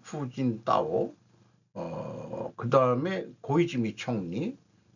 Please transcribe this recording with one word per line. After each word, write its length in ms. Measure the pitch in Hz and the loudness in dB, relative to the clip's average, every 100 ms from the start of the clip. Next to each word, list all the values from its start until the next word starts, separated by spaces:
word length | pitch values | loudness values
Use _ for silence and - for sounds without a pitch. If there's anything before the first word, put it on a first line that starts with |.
후진타오. 1120 | - 160 131 131 127 107 - 98 - 110 113 - _ _ _ _ _ | -10 -6 -6 0 0 0 2 2 2 0 -2 -6 _ _ _ _ _
어, 800 | 92 87 - - - - - - | -10 -8 -6 -8 -10 -10 -8 -8
그다음에 720 | - 117 135 127 123 165 - - - | -6 4 6 6 4 0 -2 -6 -10
고이즈미 560 | - 147 170 131 110 - | 0 4 4 2 -2 -2
총리, 600 | - 113 87 98 190 285 _ _ _ | -4 -2 -2 -4 -4 -6 _ _ _